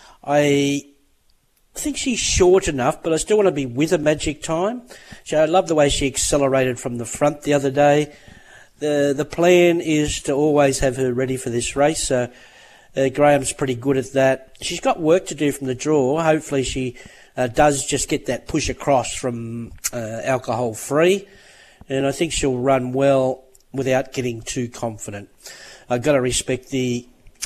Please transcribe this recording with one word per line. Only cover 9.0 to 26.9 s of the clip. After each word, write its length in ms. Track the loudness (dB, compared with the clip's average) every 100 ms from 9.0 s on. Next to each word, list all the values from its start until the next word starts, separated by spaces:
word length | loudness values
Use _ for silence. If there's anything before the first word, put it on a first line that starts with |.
| 2 0
the 80 |
plan 560 | -4 0 4 6 6 2
is 400 | 0 0 0 -4
to 100 | -2
always 460 | 0 2 4 2 2
have 180 | -2 0
her 160 | -2
ready 240 | -2 -2 -4
for 100 | -4
this 260 | -4 -4
race, 280 | 0 0 0
so, 280 | -2 -2 -2 -8 -20 -20 -20 -20 _ -2
uh, 120 | -2
Graham's 420 | 4 4 4 0
pretty 240 | -4 -4 -2
good 200 | 0 -2
at 180 | 0
that. 420 | 2 2 0 -6 -12
She's 200 | -10 -4
got 180 | -2 0
work 280 | 2 2 0
to 100 | -2
do 160 | -2
from 160 | -2 -6
the 80 | -4
draw. 440 | 0 2 2 2
Hopefully 440 | 2 0 0 -4
she, 320 | -2 -4 -6 -10 -18 -20 -12 -6
uh, 100 | -2
does 400 | 2 2 2 -2
just 220 | -4 -2
get 180 | -4 -4
that 220 | -6 -4
push 200 | -4 -4
across 460 | -4 2 2 0
from, 560 | -6 -6 -6 -8 -10 -12 -10 -10
uh, 300 | -8 -8 -6
Alcohol 500 | -2 -2 -2 -2 -2
Free, 540 | -6 -2 2 4 2 -4 -20 -20 -20 -20 _ -6
and 160 | -2
I 60 | -2
think 220 | -2 -4
she'll 260 | -2 -2 0
run 340 | 2 0 0
well 520 | 0 2 2 0 -4 _ _ _
without 400 | -6 0 0 -2
getting 300 | -6 -6 -6
too 260 | -8 -6 -6
confident. 600 | -6 -10 -10 -12 -14 -16 _ -20 -20 -20 -20 -4
I've 140 | -2
gotta 180 | 2 0
respect 500 | 0 -2 -4 -6 -4
the, 360 | -4 -2